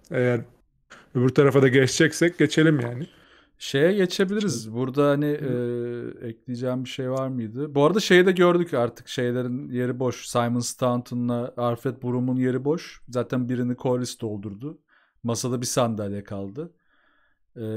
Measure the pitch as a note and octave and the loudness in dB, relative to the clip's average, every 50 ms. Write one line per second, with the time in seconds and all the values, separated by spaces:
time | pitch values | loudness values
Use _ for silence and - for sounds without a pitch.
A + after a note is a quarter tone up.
0 | _ - - C3 B2 B2 B2 A#2 - - _ _ _ _ _ _ _ _ - - | _ -6 -2 0 2 2 2 0 -4 -6 _ _ _ _ _ _ _ _ -20 -20
1 | _ _ - C3 B2 C3 B2+ - C#3+ C#3 B2 C#3 C3+ C3+ A#2+ C3+ C3 B2+ - - | _ _ -2 2 2 2 4 6 4 6 6 6 6 6 6 6 4 4 4 4
2 | E3 D3 - - E3+ F3 F3 - D3+ D3 - E3 D#3 D#3+ D#3 C3+ A#2+ A#2+ B2 B2 | 2 2 4 2 0 0 2 2 2 2 4 4 4 6 4 4 0 -4 -6 -8
3 | F3 - _ _ _ _ _ _ _ _ _ _ - - - C#3 D3+ F3+ G3+ G#3 | -12 -12 _ _ _ _ _ _ _ _ _ _ -14 -4 0 2 4 4 4 4
4 | F#3 F3+ - - G3 F#3 G3+ A3 G#3 F#3+ A#2+ A#2+ A2 A2 A2 A#2+ C3 C3 C3 C#3+ | 0 0 0 -2 -2 -2 0 -2 -2 -2 -2 -4 -6 -8 -6 -4 -4 -4 0 2
5 | C#3+ D3 C#3+ C#3+ D3 D3 D3 D3 D3 C3 B2 B2 A#2+ A#2+ A#2+ A#2+ A#2+ A#2+ A#2+ A#2+ | 2 2 2 2 0 -2 -2 -4 -4 -4 -4 -2 -2 -4 -4 -4 -6 -6 -8 -8
6 | A#2 A#2+ - - - A#2 A2+ _ _ - B2 A#2+ B2+ B2+ B2+ B2+ B2+ B2 - - | -10 -10 -12 -10 -12 -12 -12 _ _ -10 -8 -6 -4 -4 -4 -4 -6 -8 -8 -6
7 | C3 B2+ B2+ C3 C3 C3 C3 B2 A2+ G#2+ A2 B2+ D3 D#3 C3+ C#3+ C#3+ D#3 F3+ G#3+ | -6 -4 -4 -4 -4 -4 -4 -4 -6 -6 -6 -6 -8 -2 2 4 4 4 4 4
8 | - - F#3 F3+ F3+ G3 F#3 F3 F3 F3 F3 F3 F3 E3+ - B2 A#2+ A#2 - - | 4 6 6 6 8 6 4 4 4 4 4 4 2 0 0 0 0 0 -2 -8
9 | - - - - B2 B2 A#2+ B2+ B2 B2 B2 C3 D3 C#3+ B2+ B2 B2 B2 A#2+ B2 | -18 -10 -6 -4 -2 -2 -2 -2 -4 -4 -6 -8 -8 -6 -4 -4 -2 -2 -2 -2
10 | C3 B2 A#2 - - - - A#2+ A#2+ A#2+ A#2+ B2 A#2 - - - B2+ B2 A#2+ B2 | -2 -2 -2 -4 -10 -4 -2 0 0 0 0 -2 -2 -4 -6 -2 0 0 0 0
11 | B2 - B2 A#2+ A#2+ A#2+ A#2+ A#2+ A#2+ B2+ - - A#2+ A#2+ A#2 - - C3+ A#2+ B2 | -4 -4 -6 -4 -2 -2 -2 -2 -4 -6 -6 -4 -2 -2 -2 -2 -4 -6 -6 -6
12 | - B2 B2 B2 B2 B2+ B2+ B2+ B2+ B2+ B2 C3 C3 C#3+ D#3 F3 - - - - | -4 -4 -2 0 0 0 0 0 0 0 0 -2 0 -2 -2 -2 -4 -12 -20 -20
13 | - - A#2+ B2 A#2 A#2+ C3+ B2+ B2+ A#2+ B2+ A#2+ B2 B2 B2 - - C3+ B2 B2 | -18 -8 -4 -4 -4 -2 -2 -2 -2 -2 -2 -2 -2 -2 -4 -2 -2 0 0 0
14 | B2 A#2 - - A#2+ A2 G#2 G#2 G2+ G#2+ G2 G#2 B2+ D3+ E3+ _ _ _ _ _ | -2 -6 -8 -8 -8 -8 -6 -6 -8 -10 -12 -10 -12 -14 -14 _ _ _ _ _
15 | _ _ _ _ - A#2 A#2 G#2+ - B2 B2 A#2+ B2 A#2 - C#3 B2 A#2 A2+ G#2 | _ _ _ _ -6 -4 -4 -2 -2 -4 -4 -2 -4 -4 0 0 0 0 0 -4
16 | G#2 G2+ G2+ G2+ G2+ - G#2+ G2 G2 G2 G2+ C3 E3 F3 _ _ _ _ _ _ | -6 -6 -6 -8 -10 -10 -12 -10 -10 -10 -10 -12 -12 -14 _ _ _ _ _ _
17 | _ _ _ _ _ _ _ _ _ _ _ B2 A2+ A2 A2 | _ _ _ _ _ _ _ _ _ _ _ -12 -10 -8 -6